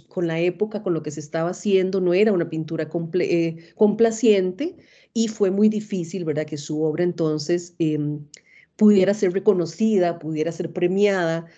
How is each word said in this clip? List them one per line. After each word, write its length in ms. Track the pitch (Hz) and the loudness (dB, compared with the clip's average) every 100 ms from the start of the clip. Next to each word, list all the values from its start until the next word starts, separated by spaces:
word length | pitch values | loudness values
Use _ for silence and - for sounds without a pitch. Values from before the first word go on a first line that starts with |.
| - | -10
con 200 | 185 170 | -4 -2
la 120 | 160 | 0
época, 420 | 180 180 214 208 | 0 0 -4 -4
con 120 | 202 | -4
lo 100 | 170 | -4
que 80 | 151 | -4
se 80 | 151 | -10
estaba 300 | 151 165 170 | -6 -4 -4
haciendo, 500 | 185 208 190 185 190 | -4 0 2 2 0
no 140 | 180 | 2
era 180 | 180 214 | 2 2
una 180 | 185 160 | 2 -2
pintura 400 | 160 156 160 151 | -4 -6 -6 -6
comple-, 400 | 170 165 180 - | -6 -4 -2 0
eh, 280 | 170 165 165 - - | 0 0 -4 -8 0
complaciente, 1000 | 208 214 226 220 240 202 185 185 330 - _ _ _ | 2 4 2 4 4 4 2 -4 -8 -10 _ _ _
y 140 | 226 220 | -2 -2
fue 240 | - 190 | 0 0
muy 180 | 196 214 | 4 2
difícil, 540 | 214 214 190 165 190 160 | 2 -4 -6 -6 -6 -4
¿verdad?, 200 | 147 151 | -4 -4
que 120 | 147 | -8
su 240 | 147 151 | -6 -2
obra 200 | 156 151 | -2 0
entonces, 720 | 180 175 160 156 151 175 175 - | -2 0 -2 -2 -2 -2 -4 -4
em, 460 | 160 151 147 147 147 - _ _ _ - | -2 0 -2 -6 -10 -20 _ _ _ 4
pudiera 360 | 214 202 185 | 6 6 4
ser 200 | 208 190 | 2 0
reconocida, 840 | 190 208 185 160 - 220 202 175 170 | 0 2 2 0 -2 0 2 0 -2
pudiera 320 | 156 156 160 | -6 -4 -4
ser 200 | 165 165 | -4 -6
premiada, 760 | 170 180 190 208 190 165 165 165 | -2 0 2 2 2 0 -2 -6